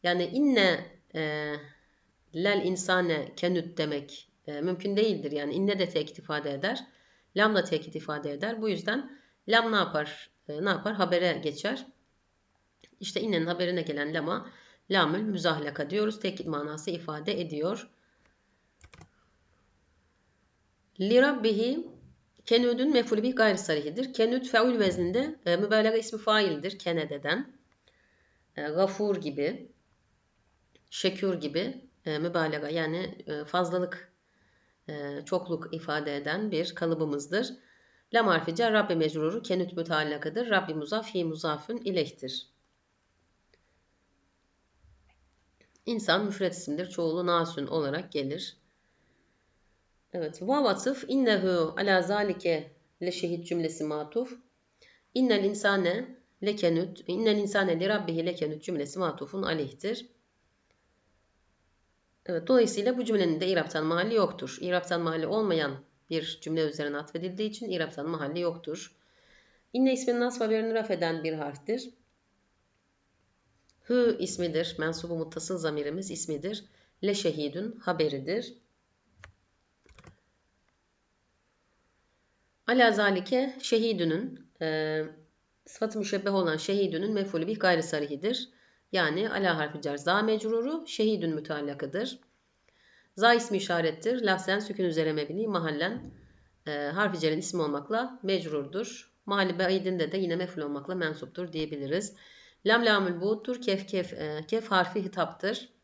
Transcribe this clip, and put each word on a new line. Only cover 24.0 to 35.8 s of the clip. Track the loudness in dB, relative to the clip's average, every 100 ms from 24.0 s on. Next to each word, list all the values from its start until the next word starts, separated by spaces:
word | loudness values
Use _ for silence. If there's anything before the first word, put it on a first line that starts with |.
| -6
Kenüt | 0 2 2 2
feul | 4 4 4
vezninde, | 2 2 0 0 -2 -4 0
e, | 0
mübalağa | 4 4 4 2
ismi | -2 -4
faildir. | 2 4 2 0 -6 -6
Kenededen. | -2 -2 -2 -4 -2 -2 -4 -14 _ _ _ _ _ _ _ _ _ -8
E, |
gafur | -4 0 0 2 0 0
gibi, | -2 -2 -2 -4 -14 _ _ _ _ _ _ _ _ _ _ _ _
şekür | -2 -2 0 0
gibi, | 0 -2 -2 -2 -6 -16 _ -4
e, | -2
mübalağa | 0 0 0 -2 -2
yani, | -2 -2 -2 -6 -10 -8
e, | -8 -2
fazlalık, | 0 0 0 -2 -6 -16 _ _ _ _ _ _ _ -12
e, | -10 -8 -8 -4
çokluk | -4 -2 -6 -4
ifade | -8